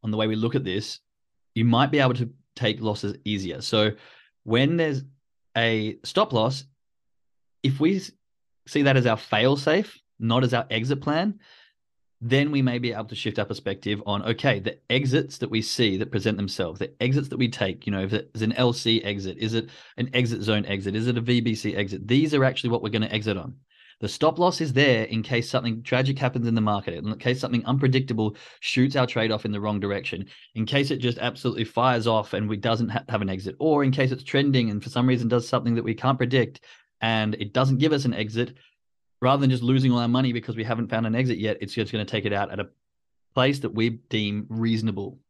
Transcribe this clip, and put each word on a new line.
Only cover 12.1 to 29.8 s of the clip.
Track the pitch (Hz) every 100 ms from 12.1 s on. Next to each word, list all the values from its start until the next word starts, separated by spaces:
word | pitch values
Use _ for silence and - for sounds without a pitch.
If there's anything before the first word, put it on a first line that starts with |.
| _
then | 120 135 147
we | 143
may | 131 120
be | 120
able | 107 107
to |
shift | 110 110 107
our | 101
perspective | 101 - 98 - 104 101
on, | 101
okay, | 98 113 139 104
the | 95 - _
exits | 127 139 135 - -
that | 117
we | 113
see | 107 - 117 95
that | 98
present | 107 104 101
themselves, | 98 - 87 80
the | - -
exits | 127 135 135
that | -
we | 120
take, | 113 98 90 -
you |
know, | 98
if | 95
it's | 107 - -
an | 110
L | 120 123
C | 120 - 113
exit, | 98 101 95 90
is | 110
it | 113 117 - - -
an | 127
exit | 123 123 113
zone | 104 107 101
exit? | 98 95 104
Is | 117
it | 120
a |
V | 117 123
B | 117
C | 110 104 98
exit? | 98 95 101
These | 127 156
are | 147
actually | 131 131 123
what | 117
we're | 110
gonna | 110 107
exit | 107 104 95
on. | 82 - _ _ _ _
The | 135
stop | - 156 160
loss | 175 175
is | 160
there | 131 143 120
in | 110 113
case | 107 123 117
something | - 117 113
tragic | 117 127 131 135
happens | 135 127 117
in | 113
the |
market, | 107 101 98 98
in | 101 110
case | 123 127
something | - 120 113
unpredictable | 135 135 131 131 110 107 104 - -
shoots | - - 131 135
our | 123
trade | - 110
off | 107 110
in |
the | 104
wrong | 104
direction, | 104